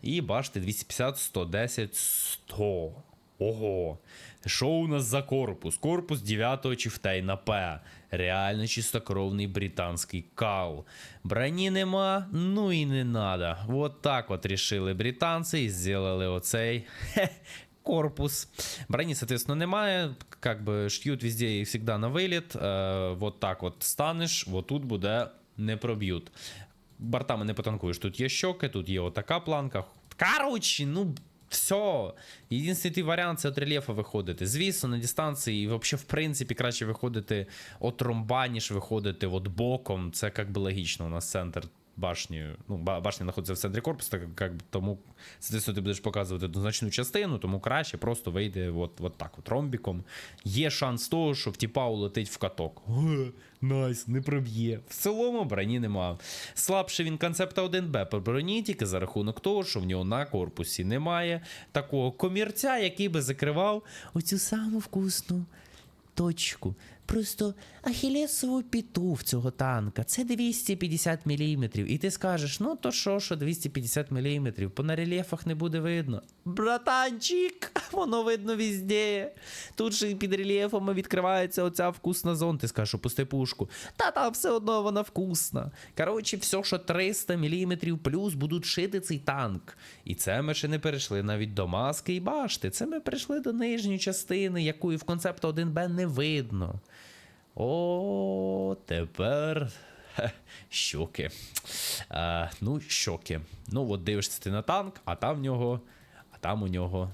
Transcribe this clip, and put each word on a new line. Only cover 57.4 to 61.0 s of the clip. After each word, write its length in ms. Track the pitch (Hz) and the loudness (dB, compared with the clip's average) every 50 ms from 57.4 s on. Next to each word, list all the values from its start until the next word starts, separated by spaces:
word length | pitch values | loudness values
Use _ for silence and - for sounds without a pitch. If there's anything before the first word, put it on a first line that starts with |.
| 185 185 - 190 | 0 2 2 0
один 300 | 185 180 175 185 185 165 | 0 2 2 0 0 2
Б 140 | 135 107 95 | 0 0 0
по 140 | - - 104 | 2 0 0
броні, 440 | 92 110 120 135 156 180 208 226 208 | 2 2 2 2 2 2 0 0 0
тільки 220 | - 196 - 110 | -2 0 0 0
за 140 | 95 92 92 | 0 2 0
рахунок 400 | 92 90 - 104 104 107 113 - | 0 0 0 0 0 0 -2 0
того, 240 | - 196 208 202 185 | 0 2 2 2 0
що 160 | 190 - 110 | 0 -2 0
в 60 | 92 | 0
нього 180 | 92 92 92 92 | 0 0 0 2
на 220 | 95 113 131 143 | 2 0 0 0
корпусі 580 | 143 - 98 90 80 - - 85 - - - 90 | 0 0 -2 -2 -2 -2 -6 -4 -4 -2 -2 0
немає 580 | 95 113 139 | 0 0 0